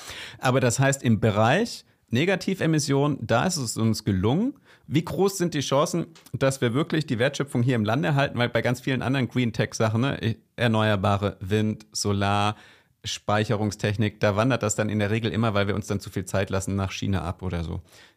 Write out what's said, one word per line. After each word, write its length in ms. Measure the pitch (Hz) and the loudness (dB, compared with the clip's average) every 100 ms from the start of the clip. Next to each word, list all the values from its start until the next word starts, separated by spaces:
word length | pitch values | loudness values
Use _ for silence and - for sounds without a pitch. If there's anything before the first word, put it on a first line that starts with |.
| - - - - | -16 -14 -16 -4
Aber 220 | 131 127 | 0 2
das 180 | 123 120 | 2 2
heißt, 240 | 135 139 | 0 2
im 160 | 123 107 | 2 2
Bereich 680 | 113 101 113 170 233 - - _ - | 2 4 4 2 -2 -8 -18 _ -4
Negativemissionen, 1080 | 117 175 185 - 185 160 156 135 139 147 - | -2 0 0 -2 -2 0 0 2 2 0 0
da 260 | 104 117 175 | 0 2 2
ist 100 | 151 | -2
es 200 | 117 113 | -4 0
uns 280 | 113 107 | 0 0
gelungen. 500 | - 95 104 160 254 - _ - - | 0 2 2 2 0 -6 _ -20 -2
Wie 180 | 139 | -2
groß 340 | - 160 190 196 | 0 0 0 0
sind 160 | 175 | -2
die 60 | 151 | -2
Chancen, 460 | 135 139 165 170 - - - | 0 2 2 -2 -6 -12 -10
dass 280 | 120 135 131 | -2 0 2
wir 120 | 123 | 0
wirklich 320 | 123 170 160 | 0 0 -2
die 140 | 143 110 | 0 0
Wertschöpfung 460 | 135 - - 123 | 0 0 -2 0
hier 100 | 123 | 2
im 100 | 120 | 2
Lande 300 | 104 123 170 | 2 0 2
halten? 240 | 139 143 117 | 2 0 0
Weil 100 | 120 | 0
bei 140 | 117 | 0
ganz 180 | 120 123 | 0 -2
vielen 220 | 139 127 | -2 -2
anderen 240 | 110 135 117 | 0 0 0
Green 260 | 127 120 | 0 0
Tech 220 | - 107 | 0 -2
Sachen, 280 | - 110 113 | 0 0 2
ne, 340 | 135 - 110 110 _ | 0 -2 -2 -4 _
erneuerbare 800 | - 120 110 107 101 101 98 101 - | -2 2 4 4 2 2 2 0 -4
Wind, 440 | 92 107 107 - - | -2 0 0 -2 -8
Solar, 640 | - 104 101 101 101 104 104 - - _ _ | -6 -2 0 2 2 0 -2 -12 -20 _ _
Speicherungstechnik, 1200 | - - - 104 107 104 107 - 104 98 104 - | -12 -8 0 0 2 0 -2 -2 -2 0 -2 0
da 160 | 107 101 | 0 2
wandert 260 | 127 120 | 2 2
das 140 | 104 - | 0 0
dann 120 | 107 | -2
in 120 | 104 | 0
der 100 | 101 | 0
Regel 220 | 113 110 | 0 -2
immer, 220 | 87 117 | 0 0
weil 120 | 101 101 | 2 0
wir 80 | |
uns 140 | 98 - | -2 -2
dann 100 | 101 | -6
zu 100 | - | -6
viel 160 | 101 | -8
Zeit 240 | 92 98 98 | -4 -2 0
lassen, 280 | 110 - 98 | -2 -2 -2
nach 160 | 95 | -4
China 300 | - 104 95 | -4 -2 -2
ab 200 | 80 - | -4 -6
oder 220 | 92 85 | -6 -4
so. 180 | 82 90 - - - | -6 -8 -12 -20 -20